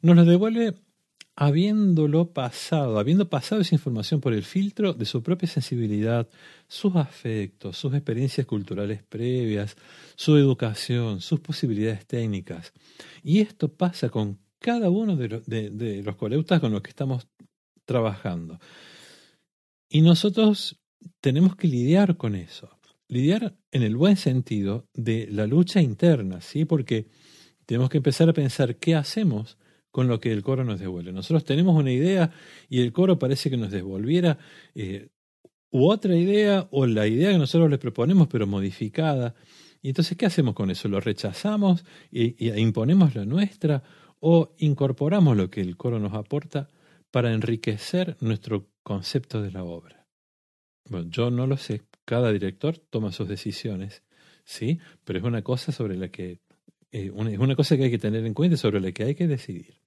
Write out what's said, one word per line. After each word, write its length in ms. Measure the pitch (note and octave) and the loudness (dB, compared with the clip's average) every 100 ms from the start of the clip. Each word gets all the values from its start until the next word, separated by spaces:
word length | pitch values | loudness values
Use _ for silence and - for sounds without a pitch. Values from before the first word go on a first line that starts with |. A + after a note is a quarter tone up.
nos 160 | E3 F3 | 8 8
lo 80 | |
devuelve 500 | E3+ F3 G#3+ A3+ A3+ - _ _ _ _ - - | 8 6 4 0 -2 -4 _ _ _ _ -20 -2
habiéndolo 960 | C#3+ C#3+ G3 G#3+ G3+ E3 D3+ D#3 E3+ | 2 2 2 2 2 4 2 2 0
pasado, 640 | F3 B2 - - D#3+ C#3 G#2+ | -2 -6 -8 -4 -2 0 0
habiendo 300 | G#2+ F3+ F#3+ | 2 2 2
pasado 320 | - - G#3+ | -4 -2 -2
esa 140 | F3+ | 2
información 460 | D#3 - A#2 G2+ D3+ | 0 0 -4 -2 -2
por 120 | C3 | 0
el 100 | A2 | -2
filtro 480 | G2 F#3 G3 - G#3 | -2 -4 -4 -2 -2
de 120 | B2+ | -2
su 180 | A2 B2+ | -4 -4
propia 260 | A#2 F3+ E3+ | -2 -2 -2
sensibilidad, 800 | - B2+ B2 A2+ G#2 A2 A#2 A2+ _ - - _ | -4 -4 -4 -2 0 0 0 -2 _ -20 -20 _
sus 280 | - G#3 F3 | -4 -2 0
afectos, 800 | C#3 - A#2+ A2 G2 _ G2+ F2 | -2 -6 -6 -4 -6 _ -12 -8
sus 160 | C#3+ | -4
experiencias 520 | C#3 C#3 A#2 C3 - B2 | -4 -4 -4 -2 -2 -4
culturales 560 | A2 F#2+ F#2 G2+ G2+ | -4 -4 -6 -6 -6
previas, 760 | - G#2+ A#2+ B2+ A#2+ G#2 G#2 - - - - - | -10 -8 -4 -2 -2 -2 -4 -10 -20 -20 -20 -8
su 200 | - D3+ | 4 6
educación, 840 | C#3 B2 A2+ G#2 - A#2+ A2+ G2 | 6 4 -2 -4 -4 -2 -2 -6
sus 200 | - D#3+ | -4 -4
posibilidades 680 | - D3+ C3+ G#2 G#2+ G#2 - | -4 -6 -2 -2 -2 -4 -6
técnicas. 640 | B2 A2+ G2+ F2+ E2+ F2 _ _ _ - - | -6 -4 -6 -8 -14 -16 _ _ _ -20 -16
Y 180 | - F3+ | 0 2
esto 320 | G#3+ - D3+ | 2 -2 -6
pasa 360 | - F3+ F3 B2 | -2 -4 -2 -4
con 280 | A#2 G#2 G2 _ _ | -2 -4 -6 _ _
cada 300 | - A#3+ G#3 | -4 0 2
uno 260 | F#3 A3 E3+ | 2 0 -2
de 120 | A#2 | -4
lo-, 120 | A2+ | -8
de, 300 | - A2+ G#2+ | -6 -6 -6
de 320 | G#2 A#2 G2+ | -6 -6 -4
los 140 | G#2 G2+ | -6 -6
coreutas 440 | G#2+ C3+ D#3+ F3 | -2 -2 2 0
con 120 | C3+ | 2
los 100 | G#2 | -2
que 80 | G2+ | -6
estamos 380 | - C3+ B2+ - _ - _ _ _ | -8 -6 -6 -8 _ -20 _ _ _
trabajando. 720 | - B2 A2+ G2 - F2 E2 E2+ - - - - - - _ _ _ _ _ _ _ | -4 -2 -2 -4 -6 -6 -8 -16 -20 -20 -20 -20 -20 -20 _ _ _ _ _ _ _
Y 140 | D3+ | 4
nosotros 800 | D#3+ E3+ G#3 G3+ A3 G#3 - - _ _ - _ | 6 6 4 4 2 2 -4 -14 _ _ -20 _
tenemos 340 | C#3 C3 F#3 F#3+ | 0 4 2 4
que 120 | F3 | 0
lidiar 480 | B2+ A#2+ F3 G3+ E3+ | 2 4 4 4 2
con 180 | A#2 | -2
eso. 440 | G2 E2+ - E2+ _ _ _ _ | -4 -8 -18 -20 _ _ _ _
Lidiar 460 | B2 C#3 G3+ A3 - _ | 0 2 0 -2 -10 _
en 100 | C#3 | -2
el 140 | A2+ A2+ | 0 2
buen 200 | F3 G3 | 4 4
sentido 720 | - C3 B2 G#2+ G2 A2 - | 2 0 -2 -2 -2 -4 -8
de 320 | - A#2+ A2+ G#2+ | -8 -2 -2 -2
la 160 | G#2 G#2+ | -2 2
lucha 360 | C#3+ F3 G3+ | 2 2 4
interna, 580 | D3 G#2 F3 D3+ F#2+ F2+ | 2 2 4 4 0 -8
¿sí? 240 | - C#3+ | -8 -4
Porque 440 | D#3 D#3 B2 A2+ A2 _ _ - - _ - | 0 -2 0 -4 -4 _ _ -20 -20 _ -6
tenemos 240 | A#2 C3 | -2 0
que 60 | D#3 | 0
empezar 320 | C3+ C3+ E3 | 0 2 2
a 40 | |
pensar 440 | D#3+ C#3 - C3 A#2+ | 4 0 0 -2 0
qué 180 | - | 0
hacemos 640 | D#3+ C#3+ - G#3 G#2+ A2+ - _ _ _ | 0 0 0 0 0 -6 -16 _ _ _
con 180 | - B2+ | -2 0
lo 100 | A2+ | 0
que 140 | A#2 | -2
el 100 | G#2+ | -4
coro 220 | G2+ C3 | -2 -4
nos 160 | B2+ G2 | -2 -4
devuelve. 320 | F#2+ F2+ F2 | -6 -8 -10
Nosotros 320 | F#2 F#2+ E3 | -10 0 0
tenemos 320 | D3 C#3 F#3 D#3+ | 2 0 4 4
una 160 | C#3 | 4
idea 400 | B2+ E3 F#3+ E3 - - - _ | 2 2 2 0 -2 -20 -20 _
y 120 | B2+ | 0
el 120 | A#2+ | 0
coro 240 | A2+ F#3 E3+ | 2 4 4
parece 320 | B2+ C3+ - | 2 0 -2
que 80 | B2+ | -2
nos 120 | G#2+ | -2
devolviera, 680 | G2 F#2 F#2+ A2 E3+ F3 D3 - - - | -4 -6 -6 0 2 2 0 -4 -20 -20
eh, 360 | - G2 G2 - _ _ _ _ _ _ | -12 -8 -10 -12 _ _ _ _ _ _
u 180 | C3 C#3+ | 2 4
otra 280 | G#3 G3+ E3+ | 4 2 2
idea, 500 | F3 G#3 G#3 G3 F#3 | 2 2 2 2 0
o 140 | C#3 C3 | 0 2
la 200 | G#2+ G#2+ | 2 2
idea 240 | A2+ F3+ | 2 2
que 80 | F#3+ | 2
nosotros 320 | C#3 E3 E3 | 2 4 4
le 80 | C#3+ | 2
proponemos, 480 | B2 A2+ A#2+ F#3+ D3+ | -4 -2 2 4 4
pero 200 | B2 G2+ | 4 -2
modificada. 880 | G2+ G2 - A2 - D#3+ C#3 A#2+ A#2 _ - - _ | -2 -4 -4 -8 -2 -2 -2 -4 -8 _ -20 -20 _
Y 80 | C3+ | -8
entonces, 260 | C3+ E3 F3 | -2 -2 0
¿qué 100 | A3 | -2
hacemos 280 | - B2 | 0 0
con 160 | G2+ G2 | 0 -4
eso? 180 | F2+ G#2+ | -2 -2
¿Lo 100 | G2 | -2
rechazamos 840 | G#2 G2+ G#2+ F#2 G#3 G#3+ G3 F3 - - _ | -2 -4 -6 -6 -4 0 2 2 0 -20 _
y, 240 | B2 A#2 B2 | -2 -2 0
y 140 | A#2 G#2 | -4 0
imponemos 560 | A2+ G#2+ A2+ F#3 E3 | 0 2 2 4 4
la 100 | A2+ | 2
nuestra? 600 | G2 D3+ G3+ - D#3 C#3+ - _ _ _ | -4 -2 -2 -2 -2 -2 -4 _ _ _
¿O 380 | D#3 E3+ D#3+ _ | 4 4 2 _
incorporamos 800 | D3+ C#3 C#3 B2+ C#3+ G3+ E3 A2 | -2 2 0 0 0 4 4 4
lo 120 | F#2 | 2
que 100 | G#2 | -2
el 160 | F#2 F2 | -6 -6
coro 240 | B2 A#2 | -6 -4
nos 140 | G#2 | -4
aporta 540 | G#2+ G#2 C#3+ D3 D3 C#3 _ _ _ _ | -6 -6 -8 -6 -10 -10 _ _ _ _
para 200 | B2+ A#2+ | -2 0
enriquecer 840 | A2+ A2 A2+ - G#2 - F3+ F3+ - | 0 -2 -4 -4 -6 -4 -2 -2 -4
nuestro 500 | A2+ G#2+ - G#2+ - _ | -4 -4 -4 -6 -6 _
concepto 600 | - G2+ F2 C3+ B2 A2+ | -8 -8 -4 -6 -4 -8
de 100 | G2+ | -8
la 100 | F#2 | -10
obra? 460 | F2+ E2+ E2 _ _ _ _ _ _ _ _ _ _ | -12 -12 -16 _ _ _ _ _ _ _ _ _ _
Bueno, 200 | G2 E2+ | -10 -8
yo 200 | E2+ A#2+ | -4 -2
no 160 | B2 C3 | 0 -2
lo 100 | C#3 | -2
sé. 260 | - G#2+ _ _ | -4 -10 _ _
Cada 280 | - A#2 A#2+ | -4 0 2
director 440 | G#2 F#2+ F#2 C#3+ E3 _ | 0 -2 -4 -6 -6 _
toma 220 | A#2 G#2+ | -6 -6
sus 160 | F2+ F#2 | -6 -8
decisiones, 760 | G2+ - G2 A#2+ F#2+ G2 - _ _ _ _ | -6 -8 -8 -8 -8 -10 -14 _ _ _ _
¿sí? 340 | _ - A2+ E3 - _ | _ -8 -4 -4 -6 _
Pero 160 | - F#2 | -8 -6
es 40 | |
una 160 | A2+ A#2 | -4 -4
cosa 320 | G2+ B2 - | -4 -6 -4
sobre 240 | - A2 F#2 | -6 -6 -6
la 120 | F#2 | -8
que... 320 | - F2+ F2 _ _ _ _ _ | -10 -14 -14 _ _ _ _ _
Eh, 200 | A#2 F#2+ | -10 -10
una, 200 | G2 A2+ | -6 -6
es 80 | G2+ | -2
una 180 | C3 C3+ | -2 2
cosa 200 | D3 C#3+ | 2 2
que 80 | |
hay 60 | C3 | 2
que 80 | A#2 | 0
tener 280 | G#2+ A2+ A2+ | -2 -4 -4
en 80 | |
cuenta 220 | G#2+ E3+ E3 | -2 0 2
y 20 | |
sobre 220 | A2+ G2+ | 0 0
la 120 | F#2 | -4
que 120 | F2 | -4
hay 100 | A2 | -6
que 120 | C#3+ F3 | -2 -2
decidir. 500 | C3+ - F2 - _ | -4 -8 -14 -16 _